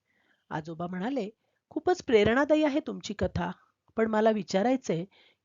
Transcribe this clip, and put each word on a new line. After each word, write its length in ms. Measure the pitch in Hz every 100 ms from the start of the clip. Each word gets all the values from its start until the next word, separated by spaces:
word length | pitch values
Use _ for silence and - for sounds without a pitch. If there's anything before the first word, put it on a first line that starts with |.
| _ _ _ _ _
आजोबा 360 | 156 156 160 175
म्हणाले, 420 | 180 202 277 202 _ _ _ _
"खूपच 320 | 311 - 359
प्रेरणादायी 640 | - 220 208 240 285 302
आहे 160 | 302 240 226
तुमची 280 | 190 - 202
कथा, 320 | 185 - 170 - _ _ _ -
पण 100 | 220
मला 240 | 214 220
विचारायचंय 760 | 214 170 190 226 262 - 165 180 _ _ _